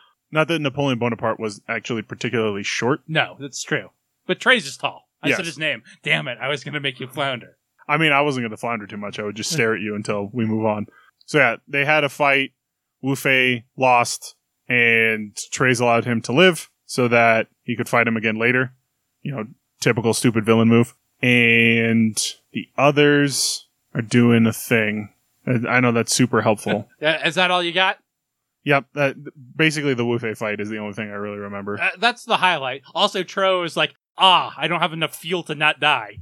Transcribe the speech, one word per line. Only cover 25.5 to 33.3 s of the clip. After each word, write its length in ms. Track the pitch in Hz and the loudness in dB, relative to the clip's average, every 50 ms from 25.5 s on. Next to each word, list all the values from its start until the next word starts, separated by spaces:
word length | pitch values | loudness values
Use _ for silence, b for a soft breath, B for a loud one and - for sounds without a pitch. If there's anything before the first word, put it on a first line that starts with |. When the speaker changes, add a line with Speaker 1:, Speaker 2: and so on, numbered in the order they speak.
| 127 117 117 - | -2 -2 0 0
Speaker 1:
I 120 | 117 123 | 2 2
know 100 | 123 120 | 2 2
that's 220 | 117 117 110 - - | 2 2 0 0 2
super 260 | - 127 113 - 110 104 | 2 2 2 2 2 2
helpful. 440 | 131 117 - - 110 107 104 - - _ | 2 0 0 -2 -2 -4 -4 -4 -8 _
Speaker 2:
<laughs> 60 | _ | _
Uh, 160 | 151 156 160 - - | -2 -2 -2 0 -2
is 100 | 165 151 | -2 0
that 160 | 180 185 180 | 0 0 0
all 100 | 180 180 | 0 0
you 120 | 175 170 165 | -2 -2 0
got? 240 | 185 190 190 208 - _ _ _ _ _ _ _ _ _ _ _ _ - | 0 0 0 -2 -4 _ _ _ _ _ _ _ _ _ _ _ _ 0
Speaker 1:
Yep. 220 | 147 143 139 127 - - | 0 2 2 0 -2 -4
That, 220 | 147 143 135 - - 143 143 - 151 123 123 - - | -2 -2 -2 -2 -6 -14 -20 -20 -20 -20 -10 -2 0
basically, 360 | 160 156 147 156 143 143 127 | 0 0 0 -2 -2 -2 -2
the 100 | 117 117 | -2 -2
Wu 140 | 120 120 117 | -2 -2 -2
Fei 140 | 120 113 107 | -4 -6 -8
fight 280 | - 113 107 104 104 | -6 -6 -6 -6 -6
is 80 | 104 107 | -6 -8
the 80 | 110 110 | -8 -8
only 140 | 107 104 98 | -8 -8 -8
thing 160 | 113 107 104 | -8 -10 -10
I 60 | 104 | -8
really 220 | 101 104 104 104 101 | -8 -8 -8 -8 -10
remember. 380 | 101 101 101 101 98 101 101 104 | -10 -10 -10 -10 -8 -8 -6 -4
Speaker 2:
Uh, 80 | 175 190 180 180 | -4 -6 -4 -2
that's 240 | 214 240 226 - - | -2 -2 -2 -4 -4
the 140 | 240 208 - | -4 -2 0
highlight. 460 | 175 185 175 147 135 127 131 139 - - - | 2 0 0 -2 -4 -6 -8 -10 -12 -10 -4
Also, 280 | 165 196 208 - 196 180 | -2 -2 0 -2 -4 -8
Tro 400 | - | -6